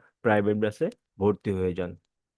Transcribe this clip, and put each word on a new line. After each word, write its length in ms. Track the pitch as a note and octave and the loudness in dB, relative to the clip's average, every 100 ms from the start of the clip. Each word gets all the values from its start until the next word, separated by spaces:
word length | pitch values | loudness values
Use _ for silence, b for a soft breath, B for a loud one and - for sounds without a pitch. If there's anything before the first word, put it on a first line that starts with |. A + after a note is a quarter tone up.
| b _ | b _
প্রাইভেট 320 | A#2 G#2 G#2 G#2 | 2 2 2 0
ব্যাচে 300 | G#2+ - E3 - _ - | -2 -2 -4 -6 _ -2
ভর্তি 320 | G2+ G2 A2 | 0 0 -2
হয়ে 220 | F#2+ F#2 F2+ | -2 -2 -2
যান। 120 | F2+ - _ _ _ | -6 -10 _ _ _